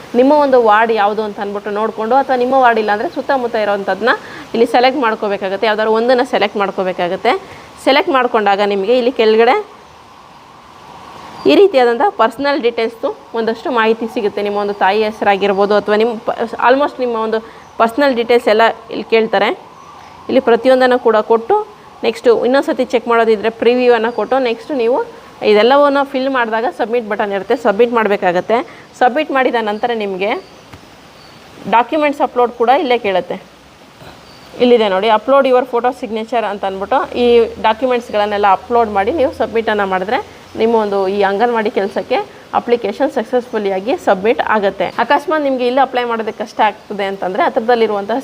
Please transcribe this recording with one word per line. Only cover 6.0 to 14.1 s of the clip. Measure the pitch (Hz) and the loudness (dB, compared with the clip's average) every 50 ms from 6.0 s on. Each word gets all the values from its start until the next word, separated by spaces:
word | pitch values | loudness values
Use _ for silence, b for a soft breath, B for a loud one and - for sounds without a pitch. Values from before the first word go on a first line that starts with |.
ಒಂದನ್ನು | 226 240 262 247 262 262 - | 2 2 2 2 2 0 0
ಸೆಲೆಕ್ಟ್ | 196 196 208 - 220 196 | -2 -2 -2 -2 -2 -4
ಮಾಡ್ಕೋಬೇಕಾಗತ್ತೆ. | 190 196 - 190 185 180 180 180 175 185 190 - 226 311 381 B B B B B B B - - | -4 -2 -4 -4 -4 -4 -4 -4 -4 -4 -2 -2 -2 -2 -2 B B B B B B B -4 0
ಸೆಲೆಕ್ಟ್ | 302 - 294 381 359 285 | 2 2 2 2 2 0
ಮಾಡ್ಕೊಂಡಾಗ | 262 247 - - 226 214 202 202 190 202 202 202 | 0 0 2 0 0 2 2 2 2 0 0 0
ನಿಮಗೆ | 196 190 202 247 254 | -2 0 0 0 2
ಇಲ್ಲಿ | 233 240 262 - | 2 0 0 2
ಕೆಳಗಡೆ | 220 220 220 220 233 233 370 427 415 - - - - - - - - - - - - - - - - - - - - - - - - - - - - - - - - - - - - - | 2 2 4 4 4 4 2 0 -2 -8 -14 -20 -20 -20 -20 -20 -20 -20 -20 -20 -20 -20 -20 -20 -20 -20 -20 -20 -20 -20 -20 -20 -20 -20 -20 -20 -20 -20 -20 -20 -20 -18 -18 -4 0 2
ಈ | - 330 | 4 6
ರೀತಿಯಾದಂಥ | 403 381 - 262 247 240 233 233 294 - - - | 4 4 4 4 2 2 2 0 0 -2 0 0
ಪರ್ಸನಲ್ | 220 220 - - 277 285 277 302 226 | 0 0 0 -2 -2 -2 -2 0 0
ಡೀಟೇಲ್ಸ್ದು | 240 233 233 226 226 233 - - 277 427 - - - - 226 | -2 -2 -2 -4 -4 -6 -6 -8 -8 -8 -8 -14 -10 -6 -4
ಒಂದಷ್ಟು | 226 220 226 226 - 349 269 233 | -4 -2 -4 -4 -6 -4 -2 0
ಮಾಹಿತಿ | 226 226 226 226 247 226 | 2 2 0 0 -2 -6